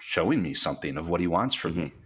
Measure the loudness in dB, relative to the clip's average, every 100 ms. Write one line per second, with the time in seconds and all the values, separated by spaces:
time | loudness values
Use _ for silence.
0 | -2 2 4 4 2 0 -2 -2 -4 -4
1 | -2 0 2 2 2 0 -2 -2 -4 -6